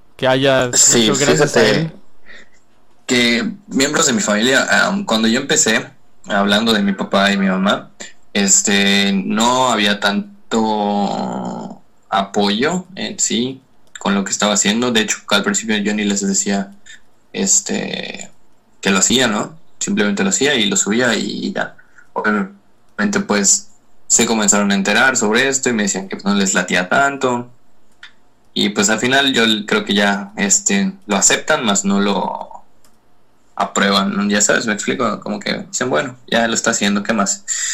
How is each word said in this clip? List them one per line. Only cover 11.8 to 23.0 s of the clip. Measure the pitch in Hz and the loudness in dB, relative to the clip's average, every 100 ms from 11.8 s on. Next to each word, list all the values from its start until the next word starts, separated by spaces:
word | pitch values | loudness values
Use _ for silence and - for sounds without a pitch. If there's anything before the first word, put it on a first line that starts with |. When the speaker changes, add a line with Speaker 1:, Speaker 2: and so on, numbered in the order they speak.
| - - - | -20 -20 -4
Speaker 2:
apoyo | 107 98 107 101 107 151 180 - - | -2 -2 0 0 2 0 -2 -6 -10
en | 110 104 | -8 -4
sí | - 107 127 131 _ - - - | -2 0 -2 -6 _ -20 -20 -6
con | 104 | -2
lo | 101 | 0
que | 95 | -2
estaba | - 104 | 0 0
haciendo. | 101 107 110 123 | 2 2 2 2
De | 110 | 0
hecho, | 104 - - | 0 -4 -2
al | 101 | 0
principio | 101 101 110 107 | 0 -2 -2 -2
yo | 104 | 0
ni | 107 | -2
les | 101 98 98 | -2 -2 0
decía, | 98 101 98 98 - - - - - _ | -2 0 -2 -4 -12 -20 -20 -20 -20 _
este, | 101 98 - - 104 - - - - - - - - _ - | -4 0 0 0 -6 -6 -8 -10 -12 -16 -18 -20 -20 _ -6
que | 95 | 0
lo | 95 | 2
hacía, | 95 123 123 | 2 2 2
¿no? | 104 147 - - - | 0 -4 -10 -18 -8
Simplemente | - 101 104 101 | -4 0 0 0
lo | 98 | -2
hacía | - 139 | 0 0
y | 131 104 | 0 0
lo | 98 | 0
subía | 98 117 123 107 | 0 2 2 0
y | - - - | -2 -6 -6
ya. | - - - - - - | -6 -8 -10 -20 -20 -12
Obviamente, | - 214 104 190 - - - - - | -4 -2 0 -2 -8 -20 -20 -16 -4